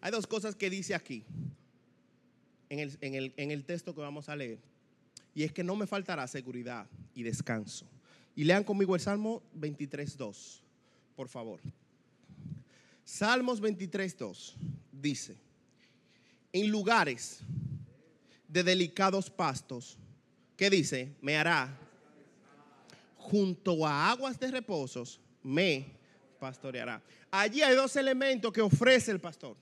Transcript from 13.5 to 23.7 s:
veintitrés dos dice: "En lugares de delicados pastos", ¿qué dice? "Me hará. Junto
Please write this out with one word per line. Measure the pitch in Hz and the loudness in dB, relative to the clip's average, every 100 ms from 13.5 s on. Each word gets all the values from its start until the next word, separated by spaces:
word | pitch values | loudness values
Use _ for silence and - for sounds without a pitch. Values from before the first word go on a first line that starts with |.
| 240 | 0
veintitrés | 214 190 185 202 190 - | -2 -2 -4 -4 -4 -4
dos | 110 90 - - - - - | -10 -10 -18 -10 -10 -10 -14
dice: | 139 147 135 - 92 _ _ _ _ _ _ _ _ _ _ _ | -6 -4 -4 -8 -16 _ _ _ _ _ _ _ _ _ _ _
"En | 180 208 | 0 2
lugares | 214 196 226 156 120 - - - - - - - - _ _ _ _ _ | 2 4 4 4 0 -8 -12 -8 -6 -6 -8 -12 -20 _ _ _ _ _
de | 160 | 2
delicados | 180 185 175 - 190 190 185 | 4 4 2 2 2 2 -2
pastos", | - 165 127 - 123 - - - - _ _ _ - | -2 -2 -2 -8 -12 -12 -20 -20 -20 _ _ _ 0
¿qué | 196 | 4
dice? | 196 139 131 127 143 | 6 4 -2 -6 -8
"Me | 139 151 | -2 2
hará. | 160 160 131 135 - - - - - _ - - - - - - _ _ | 4 4 2 -8 -20 -20 -20 -20 -20 _ -20 -20 -20 -20 -20 -20 _ _
Junto | - 208 196 175 185 | 0 2 4 0 0